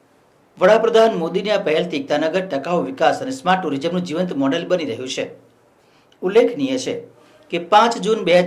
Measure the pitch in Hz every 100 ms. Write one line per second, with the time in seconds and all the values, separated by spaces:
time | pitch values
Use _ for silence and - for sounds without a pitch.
0 | _ _ _ _ _ - 185 220 226 214
1 | 226 190 165 180 202 202 - 156 180 151
2 | 135 147 160 180 180 139 147 175 135 -
3 | 160 135 131 131 175 185 165 135 160 180
4 | 156 156 180 143 135 165 170 180 143 110
5 | 131 139 98 - _ _ _ _ _ _
6 | _ _ 185 214 262 147 131 131 - -
7 | - _ _ _ _ 170 170 208 226 226
8 | 190 214 180 180